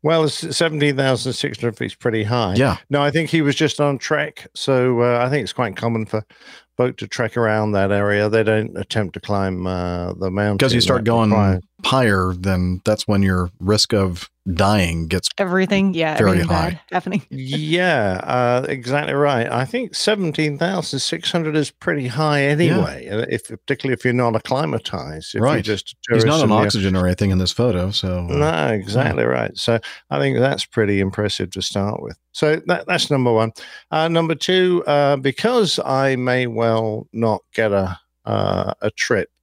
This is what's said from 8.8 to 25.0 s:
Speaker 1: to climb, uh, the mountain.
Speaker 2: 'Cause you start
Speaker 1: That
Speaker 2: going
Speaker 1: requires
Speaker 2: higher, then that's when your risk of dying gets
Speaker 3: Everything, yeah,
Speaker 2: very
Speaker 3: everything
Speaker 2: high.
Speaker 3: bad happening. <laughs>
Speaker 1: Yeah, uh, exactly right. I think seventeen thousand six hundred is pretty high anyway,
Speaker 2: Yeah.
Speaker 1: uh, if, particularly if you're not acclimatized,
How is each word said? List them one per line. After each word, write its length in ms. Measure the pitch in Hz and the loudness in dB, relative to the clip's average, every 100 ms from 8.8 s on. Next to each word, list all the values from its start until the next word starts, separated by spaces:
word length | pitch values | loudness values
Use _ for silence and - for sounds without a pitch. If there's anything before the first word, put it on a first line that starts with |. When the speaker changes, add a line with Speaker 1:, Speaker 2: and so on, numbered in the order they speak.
| - 113 95 | -6 -4 -4
Speaker 1:
to 60 | - | -8
climb, 460 | - 101 95 90 92 | -4 -2 -2 -2 -4
uh, 480 | 92 90 87 87 | -4 -4 -4 -6
the 160 | 90 95 | -6 -4
mountain. 280 | 95 104 98 | -2 0 2
Speaker 2:
'Cause 160 | 135 | 2
you 60 | 120 | 2
start 220 | 113 127 | 2 2
Speaker 1:
That 60 | 113 | 2
Speaker 2:
going 200 | 117 110 | 2 4
Speaker 1:
requires 320 | 107 101 90 - _ | 4 4 2 -4 _
Speaker 2:
higher, 480 | - 131 120 98 92 90 | -2 2 4 2 0 -2
then 440 | 95 92 90 90 | 0 0 0 -2
that's 220 | - 90 - | 0 -2 0
when 160 | 101 | 2
your 280 | 98 92 87 _ | 4 2 -2 _
risk 320 | 92 104 - | 0 2 2
of 360 | 107 95 85 - _ - | 2 0 -2 -10 _ -6
dying 540 | 87 98 107 87 82 80 | 0 2 4 2 0 -2
gets 220 | 90 - - | -2 -2 -4
Speaker 3:
Everything, 560 | 190 185 190 196 196 | 0 0 2 2 0
yeah, 240 | 170 160 156 | 0 -2 2
Speaker 2:
very 120 | 104 | 2
Speaker 3:
everything 180 | 90 85 | 2 2
Speaker 2:
high. 220 | 87 - | 0 0
Speaker 3:
bad 100 | 170 _ | -4 _
happening. 320 | 180 190 190 - | -6 -2 -6 -6
<laughs> 40 | |
Speaker 1:
Yeah, 920 | 135 131 143 151 170 180 143 101 92 | -12 -6 -6 -2 0 2 2 2 -2
uh, 420 | - 123 123 123 135 | -2 0 2 2 0
exactly 460 | 135 120 143 151 | -6 -2 -2 0
right. 360 | 139 143 127 117 | 0 2 2 0
I 140 | 117 | -2
think 300 | 131 240 233 | -2 -4 -6
seventeen 640 | - - 214 180 143 156 143 | -2 0 0 -2 0 -2 -2
thousand 400 | 170 190 156 135 | -2 -2 -4 -4
six 320 | - 165 - | -4 -4 -2
hundred 260 | 175 156 151 | -2 0 -2
is 140 | 139 | -2
pretty 380 | _ - 151 127 | _ -4 -2 -4
high 340 | 120 156 147 | 0 2 2
anyway, 640 | 139 147 170 - - - 127 | 2 2 2 2 -2 -4 -8
Speaker 2:
Yeah. 100 | 104 | -6
Speaker 1:
uh, 80 | - | -4
if, 160 | 117 - | -4 -6
particularly 460 | 113 - 135 135 | -16 -4 -4 -2
if 100 | 123 | 0
you're 80 | 127 | 0
not 200 | 123 120 113 | 2 2 0
acclimatized, 920 | - 131 160 117 - 90 | -2 -2 0 -4 -6 -10